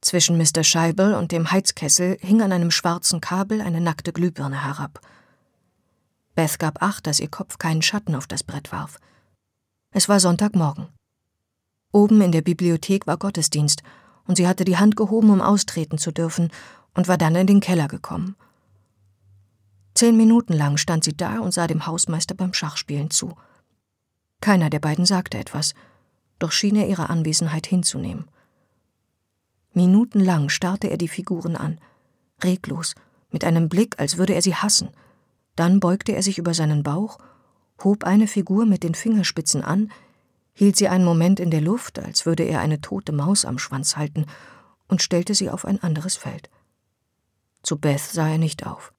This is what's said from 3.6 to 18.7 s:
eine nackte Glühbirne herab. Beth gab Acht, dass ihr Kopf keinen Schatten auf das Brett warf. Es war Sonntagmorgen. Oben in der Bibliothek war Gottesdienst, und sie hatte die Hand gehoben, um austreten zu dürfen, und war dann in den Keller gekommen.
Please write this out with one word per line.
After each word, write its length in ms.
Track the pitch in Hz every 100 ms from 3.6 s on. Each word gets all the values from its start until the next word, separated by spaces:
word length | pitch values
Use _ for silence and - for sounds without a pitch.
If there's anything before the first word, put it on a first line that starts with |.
eine 180 | 208 165
nackte 320 | 170 160 -
Glühbirne 500 | 165 175 160 139 139
herab. 380 | 147 147 147 - _ _ _ _ _ _ _ _ _ _ _ _ _
Beth 240 | - 160 -
gab 240 | 160 147
Acht, 240 | 190 202 -
dass 140 | 147
ihr 80 | -
Kopf 260 | - 190 -
keinen 260 | 165 160
Schatten 320 | 160 208 208
auf 120 | 143 -
das 160 | 156
Brett 280 | - 143 -
warf. 260 | - - - _ _ _ _ _ _ _ _ _
Es 160 | 202 -
war 120 | 202
Sonntagmorgen. 680 | 180 175 208 196 156 147 - _ _ _ _ _ _ _ _ _ _
Oben 300 | 208 208 214
in 100 | 185
der 80 | 160
Bibliothek 680 | 156 170 175 165 - 196 -
war 120 | 156
Gottesdienst, 640 | 196 185 156 147 147 - - - _ _ -
und 100 | 185
sie 120 | 180
hatte 160 | 180
die 140 | 185 175
Hand 180 | 208 214
gehoben, 320 | 214 220 214
um 140 | 196
austreten 560 | - 202 - - 151 151
zu 120 | -
dürfen, 400 | 156 165 - 165 - - - _
und 120 | - 180
war 120 | 180
dann 160 | 160 170
in 100 | 190
den 140 | 202
Keller 260 | 196 180 151
gekommen. 480 | - - - 185 196 _ _ _